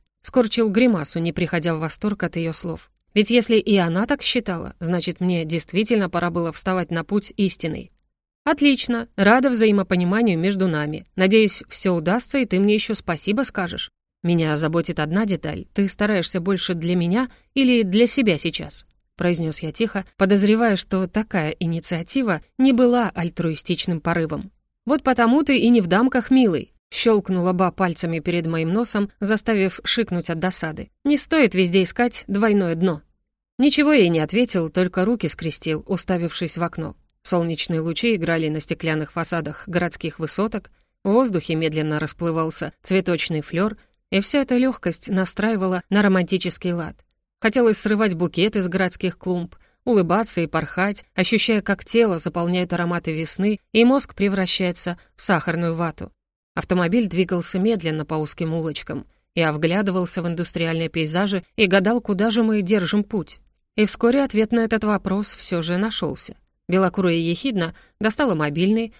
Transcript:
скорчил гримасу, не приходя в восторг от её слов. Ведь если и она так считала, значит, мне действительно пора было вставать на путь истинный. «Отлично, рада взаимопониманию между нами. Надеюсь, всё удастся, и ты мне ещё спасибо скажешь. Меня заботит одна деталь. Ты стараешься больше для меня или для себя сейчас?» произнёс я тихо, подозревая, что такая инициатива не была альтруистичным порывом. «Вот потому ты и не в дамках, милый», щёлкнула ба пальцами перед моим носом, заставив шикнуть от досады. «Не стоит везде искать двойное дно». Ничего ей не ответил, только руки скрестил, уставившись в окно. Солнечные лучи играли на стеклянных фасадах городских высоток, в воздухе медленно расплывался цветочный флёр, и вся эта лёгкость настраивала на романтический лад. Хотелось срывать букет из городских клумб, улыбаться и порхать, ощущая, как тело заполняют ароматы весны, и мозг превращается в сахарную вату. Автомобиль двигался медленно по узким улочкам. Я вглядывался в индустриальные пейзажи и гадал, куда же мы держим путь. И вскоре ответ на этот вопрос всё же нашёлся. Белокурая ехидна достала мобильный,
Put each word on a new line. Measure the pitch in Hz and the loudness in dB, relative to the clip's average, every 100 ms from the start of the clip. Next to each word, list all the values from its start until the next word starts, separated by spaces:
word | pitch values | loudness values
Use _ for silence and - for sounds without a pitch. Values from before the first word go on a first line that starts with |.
| _ _ | _ _
скорчил | - 254 226 - 220 | -2 0 2 2 0
гримасу, | 196 254 190 147 170 | 4 2 2 -2 -4
не | 165 | -4
приходя | - 165 170 170 | -2 -2 -2 -2
в | 160 | -2
восторг | 160 - 208 208 | -4 -4 -6 -4
от | 196 170 | -6 -4
её | 165 | -6
слов. | 160 175 160 - _ _ | -6 -10 -12 -14 _ _
Ведь | 208 208 | 2 4
если | 240 214 220 | 4 4 2
и | - 202 | 4 2
она | 170 170 233 | 2 0 0
так | 285 | -2
считала, | - 247 226 170 - - | 0 -2 -2 -8 -8 -8
значит, | 165 180 175 170 | -4 -2 -2 -2
мне | 180 175 | 0 0
действительно | 156 165 - 180 220 226 185 | -2 -4 -2 -2 0 0 0
пора | 175 175 | -2 -2
было | 170 165 | -2 -4
вставать | - 190 185 170 | -4 -4 -2 -2
на | 165 | -4
путь | 160 202 - - | -2 -2 -2 -2
истинный. | 190 - 165 151 - _ _ _ _ _ | -2 0 -8 -8 -12 _ _ _ _ _
«Отлично, | 294 302 285 262 - 233 233 - | -2 2 2 2 -2 -4 -4 2
рада | 196 247 262 | 4 6 4
взаимопониманию | 233 220 202 190 180 175 208 233 165 | 2 4 2 2 0 2 2 2 2
между | 185 196 185 | 0 0 0
нами. | 156 151 156 - - | 0 -4 -8 -8 0
Надеюсь, | 185 220 208 - - | 4 6 4 0 -10
всё | - 196 | -4 -2
удастся, | 175 160 202 - 285 | 0 0 -2 -2 -2
и | 247 | 0
ты | 185 | 0
мне | 202 | 2
ещё | 208 - | 2 0
спасибо | 208 - 165 - 214 | -6 -4 -4 -2 -2
скажешь. | 269 - 175 - - _ _ _ | -2 -4 -6 -8 -12 _ _ _
Меня | 170 170 156 151 | 0 2 2 0
заботит | 156 165 165 160 | 0 -2 -2 -4
одна | 151 185 220 | -2 0 0
деталь. | 175 151 170 - | -2 -6 -10 -8
Ты | - 196 | -2 -2
стараешься | - 208 202 170 185 | 0 0 0 -2 -4
больше | 170 185 - | -2 -2 -2
для | 170 170 180 | -4 0 0
меня | 170 214 254 - _ | 2 0 -2 -8 _
или | 269 254 247 | 0 4 4
для | 196 202 240 | 4 4 2
себя | - 214 151 | 2 2 0
сейчас?» | 170 - 147 - - _ _ - | -2 -6 -10 -14 -18 _ _ -4
произнёс | 175 170 160 - | -2 0 -2 -6
я | 156 | -8
тихо, | - 220 196 - - | -4 -4 -4 -8 0
подозревая, | 196 202 202 220 233 196 | 4 4 4 4 4 0
что | - 190 185 | -2 -4 -2
такая | 214 220 190 156 | -4 -2 -2 -2
инициатива | - 165 165 - 170 170 269 233 160 - - | -4 -4 -4 -4 -8 -4 -2 0 -2 -4 2
не | 269 | 4
была | 240 247 240 208 | 6 4 4 0
альтруистичным | - 170 - 165 156 - 170 - 165 | -4 -6 -4 -4 -4 -4 -4 -2 -2
порывом. | 165 170 160 143 - _ _ _ - | -2 -2 -2 -6 -10 _ _ _ -2
«Вот | 302 | 0
потому | - - 233 277 | 2 4 4 4
ты | 294 254 | 4 4
и | 233 | 6
не | 240 | 4
в | 175 | 4
дамках, | 185 254 254 - | 2 2 0 2
милый», | 262 233 151 - _ - | 4 4 2 -6 _ -10
щёлкнула | - 233 214 185 185 180 | -2 2 2 2 0 0
ба | 185 185 | 2 0
пальцами | - 185 160 165 165 | 0 -2 -2 -4 -4
перед | 175 170 165 | -2 -2 -2
моим | 165 160 | -2 0
носом, | 202 233 214 202 - | 0 0 -2 -4 -4
заставив | 202 214 - 214 190 - | -2 0 0 0 0 -2
шикнуть | - - 220 175 165 | -4 -2 -2 -2 -4
от | 160 | -2
досады. | 180 - 160 160 - _ | -2 -2 -6 -8 -14 _
«Не | 277 294 | 0 0
стоит | - 320 226 | 2 4 4
везде | 185 180 190 | 4 2 2
искать | 180 - 240 - - | 2 0 -2 -2 -4
двойное | 196 220 208 175 | 0 2 2 0
дно». | 165 185 147 _ _ _ _ _ - | 0 0 -2 _ _ _ _ _ 0
Ничего | 277 294 294 | 2 4 4
ей | 294 175 | 6 6
не | 165 | 4
ответил, | 156 208 247 185 160 | 0 0 0 0 -2
только | 185 180 185 | -2 0 0
руки | 190 233 160 | 0 0 -4
скрестил, | - 165 - 165 156 - | -6 -8 -6 -4 -6 -4
уставившись | 185 - 175 170 - 165 - | -6 -2 -2 -2 -4 -6 -4
в | |
окно. | 170 - 156 - _ _ | -6 -6 -10 -12 _ _
Солнечные | - 175 170 160 - 160 | -2 -2 0 -4 -4 -4
лучи | 160 156 233 | -4 -2 0
играли | 208 165 165 156 | 0 0 0 0
на | 156 | -4
стеклянных | - 160 165 156 151 | -6 -4 -2 -2 -4
фасадах | 170 165 170 151 147 - | -6 -4 -4 -6 -10 -4
городских | 170 170 - 165 - | -2 -2 -4 -8 -6
высоток, | 160 - 220 208 - _ _ _ | -6 -2 -4 -4 -12 _ _ _
в | 196 | 2
воздухе | 226 262 180 - 160 | 2 4 0 -2 -2
медленно | 160 156 156 151 | 0 0 -2 -2
расплывался | 156 - 170 160 160 - 147 - | -4 -4 -4 -2 -2 -4 -10 -8
цветочный | - 190 180 170 - 156 | 0 0 2 -2 -2 -4
флёр, | - 170 208 208 _ _ - | -4 -2 -2 -4 _ _ -4
и | 190 | -2
вся | 196 285 | 0 0
эта | 269 247 | 2 2
лёгкость | 262 226 - - - | 0 0 -6 -6 -4
настраивала | 190 185 - 214 214 185 185 - | -2 -2 -2 -2 0 -2 -2 0
на | 202 | 2
романтический | 208 185 175 185 180 - 180 | 4 4 2 -2 -2 -4 -6
лад. | 170 160 - _ _ _ _ | -4 -8 -12 _ _ _ _
Хотелось | 220 247 233 208 | 0 4 4 2
срывать | 208 208 214 | 0 2 2
букет | 170 175 - 208 214 | 0 -2 0 0 0
из | 180 | -2
городских | 180 180 - 185 - | 0 -2 -2 -6 -4
клумб, | 185 180 170 - _ _ | -4 -4 -6 -14 _ _
улыбаться | - 214 165 196 226 - | 2 2 4 2 0 -4
и | 160 | -2
порхать, | 160 160 - 196 196 - | -4 -4 -2 -2 -4 -8
ощущая, | - 185 220 - 214 | -2 0 2 2 0
как | - 190 | 0 -4
тело | - 226 226 170 | 0 2 4 2
заполняют | 175 170 170 180 180 | -4 -2 -2 0 -2
ароматы | 175 175 175 170 | -2 -2 -4 -4
весны, | 156 160 - 202 208 _ | -6 -6 -2 -2 -2 _
и | 220 | 4
мозг | 240 277 - - | 6 4 0 -2
превращается | 202 196 185 - 180 180 180 175 _ | -2 0 -2 -2 -2 -4 -6 -8 _
в | - | -8
сахарную | - 170 180 165 170 165 | 0 0 0 -2 -2 -2
вату. | 170 - - _ _ _ _ - | -4 -6 -16 _ _ _ _ -8
Автомобиль | - 180 170 233 202 | -2 0 2 2 0
двигался | 170 180 180 170 180 | 0 0 -2 -2 -2
медленно | 208 220 160 156 | 0 0 -2 -4
по | 151 | -4
узким | 156 151 - 165 | -4 -4 -4 -4
улочкам. | 165 160 143 - 131 - _ _ - | -4 -4 -8 -8 -10 -12 _ _ -2
Я | 160 | 0
вглядывался | 151 160 190 196 185 175 - | 0 0 0 0 -2 -2 -4
в | 170 | -4
индустриальные | 165 170 170 165 165 165 | -4 -4 -4 -2 -2 -4
пейзажи | 165 156 170 202 190 - | -2 -2 0 0 -2 -4
и | - 190 | 0 4
гадал, | 190 196 240 | 4 4 0
куда | - 190 226 | 0 0 0
же | 220 | 2
мы | 220 214 | 2 0
держим | 180 214 175 208 | 2 0 2 -2
путь. | 202 214 - - _ _ _ - | -2 -4 -6 -14 _ _ _ -2
И | |
вскоре | 214 - 233 269 | 0 2 2 2
ответ | 277 208 220 | 2 0 2
на | 233 | 2
этот | 226 220 | 2 0
вопрос | 214 202 190 196 208 | 0 0 0 -2 -4
всё | - - 175 | -8 -4 -4
же | 165 175 | -2 -2
нашёлся. | 220 - 156 131 - - _ _ - | -2 -2 -6 -6 -12 -16 _ _ 0
Белокурая | 185 190 190 180 | 2 2 2 0
ехидна | 165 165 175 269 208 135 - _ - | 0 0 -2 -2 -2 -2 -6 _ -4
достала | 220 - 277 | -4 0 0
мобильный, | 160 151 147 185 220 226 | 0 -2 0 2 0 -2